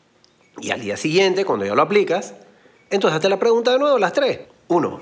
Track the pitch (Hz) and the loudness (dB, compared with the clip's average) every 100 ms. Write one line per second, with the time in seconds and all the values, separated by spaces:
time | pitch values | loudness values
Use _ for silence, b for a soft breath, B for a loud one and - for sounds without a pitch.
0 | _ _ _ _ _ - - - 101 98 | _ _ _ _ _ -12 -8 -6 -4 -4
1 | 156 175 190 185 196 117 196 143 160 208 | 0 2 2 2 0 -2 0 0 2 2
2 | 165 170 - - - b b b b 196 | 2 -2 -4 -16 -20 b b b b -2
3 | 180 156 190 190 233 226 240 254 294 254 | 0 0 0 0 2 2 2 2 2 2
4 | 180 - 262 - - _ - 175 123 - | 0 0 -2 -4 -10 _ -2 0 0 -6